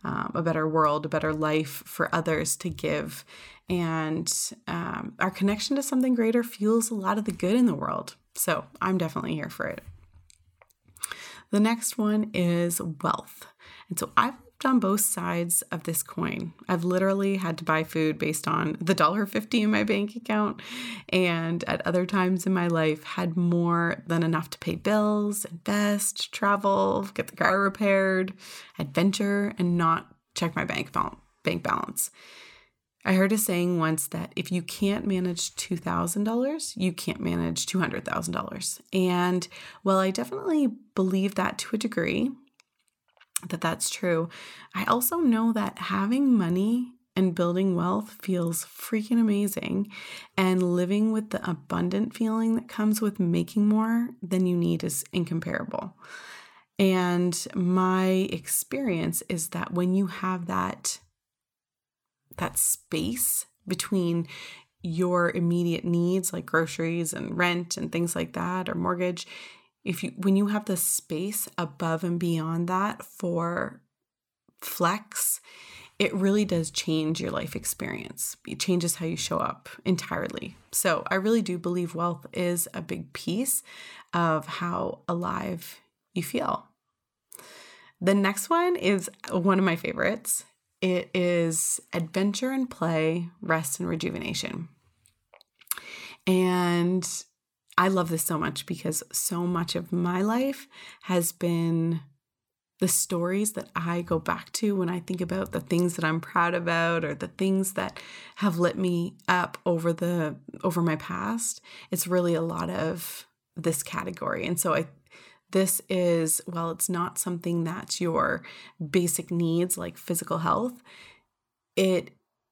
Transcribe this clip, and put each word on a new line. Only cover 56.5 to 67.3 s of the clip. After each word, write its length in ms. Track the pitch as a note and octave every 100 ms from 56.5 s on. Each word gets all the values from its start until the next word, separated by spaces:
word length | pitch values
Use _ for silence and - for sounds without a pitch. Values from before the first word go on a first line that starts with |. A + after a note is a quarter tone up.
| - _ -
And 580 | F#3+ F#3 F3+ F3 F3+ E3+ -
my 760 | - F3+ F#3 F#3 F#3 F#3 F#3+ F#3+
experience 960 | E3+ - - - C4 C4 E3 D#3+ E3+ -
is 200 | F3 D#3
that 260 | E3+ -
when 180 | F3 F3+
you 140 | F#3+ F#3+
have 400 | - F#3 F#3 F3
that, 540 | F#3+ - - - - _ _ _ _ _ _ _ _ _ _ _ _ _ -
that 200 | F3 -
space 880 | - - - D#3+ F3+ B3 - - - _ -
between 640 | F#3 - F#3+ E3+ E3+ E3 - - - _ _
your 500 | F3 E3 F3+ F3+ E3+
immediate 520 | F3+ E3+ F3 F3 E3
needs, 480 | F3 E3+ F3 F#3+ F3+
like 140 | F3 -
groceries 640 | D#3+ E3 - E3 E3+ E3
and 240 | - -